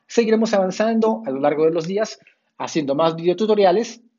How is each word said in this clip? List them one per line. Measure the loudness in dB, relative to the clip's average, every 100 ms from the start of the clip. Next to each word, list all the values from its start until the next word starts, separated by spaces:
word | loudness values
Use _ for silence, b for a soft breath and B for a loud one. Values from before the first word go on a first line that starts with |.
| _
Seguiremos | 0 2 2 2
avanzando | 0 0 0 0 2 0 0 -6
a |
lo | -2
largo | 0 2
de | 0
los | 0 -4
días, | -4 -6 -8 b b b -12
haciendo | -6 -4 -2
más | 0 0 0
videotutoriales | -2 0 0 4 4 2 -2 -10 _